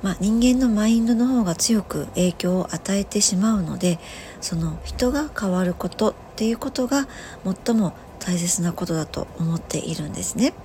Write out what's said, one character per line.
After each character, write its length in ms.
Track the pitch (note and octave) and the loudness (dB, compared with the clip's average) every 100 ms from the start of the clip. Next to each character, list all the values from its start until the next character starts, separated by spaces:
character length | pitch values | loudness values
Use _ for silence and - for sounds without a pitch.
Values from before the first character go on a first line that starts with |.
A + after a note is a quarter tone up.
ま 80 | G3 | -2
あ、 60 | F3 | 0
人 200 | F#3+ A3+ | 2 4
間 180 | B3 B3+ | 6 6
の 140 | C4 | 4
マ 140 | G#3 G#3+ | 4 4
イ 120 | A3+ | 4
ン 60 | A3+ | 4
ド 100 | A#3 | 4
の 120 | B3 | 4
方 160 | B3+ | 4
が 120 | F#3+ E3+ | 2 2
強 260 | - A3 | 2 2
く 260 | - D3+ C#3 | 0 -6 -4
影 260 | - F3+ | 2 2
響 260 | F3 F3+ F#3 | 2 0 0
を 140 | - | 0
与 260 | - - G3 | -6 -2 -2
え 60 | G3 | 0
て 160 | G#3 | 0
し 160 | G3+ F3+ | 2 4
ま 160 | G#3+ | 2
う 100 | A3 | 2
の 140 | E3 F3+ | 0 0
で、 220 | F3+ E3+ - - - - | 0 0 -4 -16 -16 -12
そ 140 | - E3 | -4 -2
の 220 | E3 D#3 | -2 -4
人 280 | - - B3 | -8 0 2
が 180 | C#4 D4 | 2 -2
変 220 | - G3+ | -2 0
わ 120 | F3+ | 2
る 100 | F3+ | 0
こ 160 | F3 - | 0 -6
と 220 | - A3 | 0 0
っ 20 | - - - | 0 -14 -2
て 120 | A3 | 0
い 60 | |
う 40 | A#3 | 0
こ 140 | C#4 | -4
と 160 | C4+ B3 | -2 0
が 200 | C#4 C4+ - - - F#3 F#3+ - | 0 0 -8 -16 -8 -6 -4 2
最 100 | A3+ | 2
も 180 | F#3 - - - | 2 -2 -18 -12
大 180 | - F3+ | -4 -2
切 240 | F3 - | 0 0
な 120 | F3 | -2
こ 120 | E3 F3 | -2 -2
と 80 | |
だ 120 | E3 D3+ | -2 -2
と 220 | - - - | -6 -8 -4
思 160 | E3 E3 | -2 -2
っ 40 | |
て 180 | - - | -4 -6
い 180 | - D#3+ | -4 -6
る 140 | D3+ | -6
ん 40 | |
で 80 | - | -6
す 140 | - - | -6 0
ね。 180 | B3+ - | 0 0